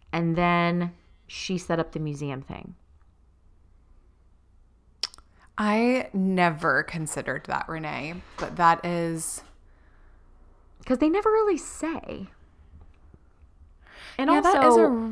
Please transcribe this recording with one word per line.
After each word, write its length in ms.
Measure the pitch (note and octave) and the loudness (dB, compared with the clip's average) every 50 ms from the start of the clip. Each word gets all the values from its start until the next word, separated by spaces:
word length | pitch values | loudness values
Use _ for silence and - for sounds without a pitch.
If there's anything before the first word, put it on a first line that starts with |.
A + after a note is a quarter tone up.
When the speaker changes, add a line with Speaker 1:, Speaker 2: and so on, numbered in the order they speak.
| _ - | _ -6
Speaker 1:
and 240 | - E3+ E3+ E3 E3 | -4 -2 0 0 2
then 580 | E3+ F3 F3 F3 F3 E3+ E3+ F3 F3 F3 F3 F3 - _ - - _ _ | 2 2 2 4 2 2 2 0 0 -2 -4 -6 -12 _ -20 -20 _ _
she 300 | - - - - - F#3+ | -18 -14 -10 -6 -6 -6
set 220 | E3+ - - E3+ E3 | -6 -4 -2 -2 -2
up 140 | D#3+ D#3+ - | -2 -4 -6
the 60 | D#3 | -6
museum 420 | D#3 D3+ D3 C#3+ D3+ C#3+ C3+ C3 | -6 -6 -6 -6 -8 -8 -8 -10
thing. 340 | C#3 - - - - - F3 - _ _ - - _ _ _ _ _ _ _ _ _ _ _ _ _ _ _ _ _ - - - _ _ _ _ _ _ _ _ _ _ _ _ _ _ _ _ _ _ _ _ - - - - - _ _ _ - - _ | -10 -12 -14 -14 -14 -18 -20 -20 _ _ -20 -20 _ _ _ _ _ _ _ _ _ _ _ _ _ _ _ _ _ -20 -20 -20 _ _ _ _ _ _ _ _ _ _ _ _ _ _ _ _ _ _ _ _ -10 -10 -10 -14 -20 _ _ _ -20 -12 _
Speaker 2:
I 520 | - G#3+ G#3 G#3 A3 A#3 B3 B3+ B3+ - - - | -4 0 0 2 2 2 0 0 -2 -4 -4 -4
never 720 | G3 F#3 F#3+ F#3 F3+ F3 E3+ D#3+ D3+ D#3+ D#3+ C3 C#3 D#3 | -2 0 0 2 2 2 2 0 0 0 0 0 0 -2
considered 600 | - - E3 D#3 D3 - C#3+ B2+ C#3+ C3 D3 - | -2 -6 -8 -6 -6 -6 -6 -6 -6 -8 -8 -6
that, 220 | - D#3 - - | -6 -6 -6 -6
Renee, 480 | - E3 D#3+ D#3+ D3+ C#3+ B2+ C#3 D#3 F3 F3+ - - - | -8 -10 -10 -10 -10 -8 -8 -10 -10 -12 -14 -16 -16 -14
but 180 | - - - D#3 | -12 -10 -8 0
that 280 | E3 E3+ E3+ E3 E3 - | 4 4 4 4 4 0
is 580 | F3 F3 E3+ E3+ E3 E3 D#3+ D#3+ - - - - - - - - - - - - - - - - - - - - - - - - - - _ _ - - - - | -2 -2 -2 -2 -2 -4 -4 -6 -8 -8 -10 -14 -18 -20 -20 -20 -20 -20 -20 -20 -20 -20 -20 -20 -20 -20 -20 -20 -20 -20 -20 -20 -20 -20 _ _ -20 -20 -8 -4
Speaker 1:
'Cause 120 | - B3+ | -2 0
they 120 | B3 D4+ D#4 | 2 2 2
never 200 | E4 G4+ G#4 A4 | 2 2 2 2
really 280 | G#4+ A4 G#4+ G#4 F4+ | 2 2 2 2 0
say. 680 | C#4 - - - - D4+ D#4+ D#4+ - - - - - G3 F#3+ - - - - _ - - - - - - - - - - - - - _ _ _ _ - - - - - - - _ - - - - - - - | -2 -4 -10 -12 -8 -8 -6 -6 -8 -10 -12 -12 -14 -14 -16 -18 -20 -20 -20 _ -20 -20 -20 -20 -20 -20 -20 -20 -20 -20 -20 -20 -20 _ _ _ _ -20 -20 -20 -20 -20 -20 -20 _ -20 -20 -20 -20 -20 -10 -6
And 140 | - C4+ D4 | 0 2 4
Speaker 2:
Yeah, 100 | E4+ E4+ | 4 4
that 220 | D#4 F4 G4 C#4+ C4 | 6 4 6 6 8
Speaker 1:
also, 280 | B3+ A#3+ A#3 A3+ C#4+ B3 A3+ A3+ A3+ | 8 8 8 6 6 4 0 -2 -4